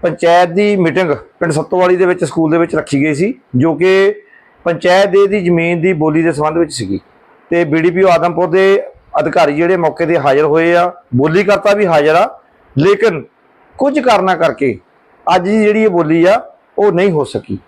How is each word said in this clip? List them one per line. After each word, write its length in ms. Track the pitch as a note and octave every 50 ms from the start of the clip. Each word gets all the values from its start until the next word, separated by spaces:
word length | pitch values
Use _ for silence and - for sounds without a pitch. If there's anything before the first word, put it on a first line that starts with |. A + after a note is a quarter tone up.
| -
ਪੰਚਾਇਤ 460 | F3 D#3 - - E3+ E3+ F3 F3+ F3
ਦੀ 280 | E3 F#3 G#3 G#3 G#3
ਮੀਟਿੰਗ 340 | G3 F3+ E3 - F#3 F#3 E3
ਪਿੰਡ 420 | C#3+ A#2+ - - _ _ E3+ E3+ D3+
ਸੱਤੋਵਾਲੀ 440 | D3+ D#3+ - - F3+ F#3 F3+ F3+
ਦੇ 100 | F3 F#3+
ਵਿੱਚ 180 | F3+ F3+ F3 F3+
ਸਕੂਲ 260 | C#3 - - D#3+ D#3
ਦੇ 80 | D#3 E3+
ਵਿੱਚ 160 | E3 E3 E3
ਰੱਖੀ 280 | D#3 C#3+ - - C#3 C#3
ਗਈ 120 | D#3 D3+
ਸੀ, 200 | C#3 F3 G#3 C4 - _ _ -
ਜੋ 180 | B2+ B2+ E3 D#3+
ਕਿ 400 | C#3+ E3+ F#3 F#3+ F#3+ G3 G3 G#3 G#3 - _ _ - _ _ _ _ _
ਪੰਚਾਇਤ 440 | F3 E3+ - - F3+ F3+ F#3+ G3 G3+
ਦੇ 180 | F3 G3 G3+
ਦੀ 140 | G3+ G3 G#3
ਜ਼ਮੀਨ 400 | F#3 F3 F3 E3+ E3 E3+ F3 E3+
ਦੀ 120 | D#3 F#3 F#3+
ਬੋਲੀ 300 | D#3 D#3 D#3 D3+ D#3+ E3
ਦੇ 100 | E3 D#3
ਸੰਬੰਧ 260 | C#3 D3+ D#3 D#3 E3+
ਵਿੱਚ 140 | E3+ D3+ -
ਸੀਗੀ 280 | - A2+ F#2+ G2 F#2+ _ _ _ _ _ _ _ _ _ _
ਤੇ 140 | E3+ E3+ F3
ਬੀ 180 | D#3 C#3+ E3 D#3+
ਡੀ 80 | F3+
ਪੀ 120 | E3+ F3+ F#3+
ਓ 60 | F#3+
ਆਦਮਪੁਰ 400 | F3 E3 D#3+ F3 E3+ D#3 F3+ F3+
ਦੇ 340 | D#3 F#3+ F#3+ F#3+ G3 G3+ - - - _ _ _ - -
ਅਧਿਕਾਰੀ 340 | D#3 E3 C#3+ F3+ E3+ D3 C#3+
ਜਿਹੜੇ 220 | D3 E3+ E3+ F#3+
ਮੌਕੇ 280 | F#3 E3+ D#3 C3 - E3+
'ਤੇ 140 | D#3 E3+ E3
ਹਾਜ਼ਰ 260 | C3+ C#3+ C3+ C#3+ D3+
ਹੋਏ 300 | D3+ D3 D#3+ E3 E3+ E3+
ਆ, 180 | F3 F3 F3+ F3 - _ _ -
ਬੋਲੀ 280 | A#2+ C3+ D3+ D#3 F#3 G#3
ਕਰਤਾ 300 | F#3 G#3 G3 - G#3 G3+
ਵੀ 120 | G#3 G#3
ਹਾਜ਼ਰ 280 | F3+ E3 D3+ D3 D3+ D#3
ਆ, 260 | E3+ G3+ C4+ - - _ _ _ _ _ _ - C3+
ਲੇਕਿਨ 460 | D3 F#3+ G3+ G3+ G#3+ A3+ - D3+ - - _ _ _ _ _ _ _ _ _ -
ਕੁਝ 220 | C4 C#4+ C#4 D4+
ਕਾਰਨਾਂ 360 | A#3+ B3 A3+ G3 G3 F#3+ F#3
ਕਰਕੇ 420 | D#3+ E3 D#3 B2 - C#3+ C3 G#2+ F#2 _ _ _ _ _ _ _ _ _ - F3
ਅੱਜ 80 | F#3 F3
ਦੀ 200 | F#3+ G#3 A3 G#3+
ਜਿਹੜੀ 200 | G#3 G#3+ A3 A3
ਇਹ 60 | G#3+
ਬੋਲੀ 360 | F#3 F3 E3 D3+ D#3+ E3+ E3
ਆ, 180 | F3+ G#3 A#3+ - - - _ _ _ _ -
ਉਹ 140 | G3+ G#3 F3+
ਨਹੀਂ 180 | F3 F#3 G3+
ਹੋ 140 | F3 D3+ C#3
ਸਕੀ। 340 | - - A2 - - F#2+ F#2 _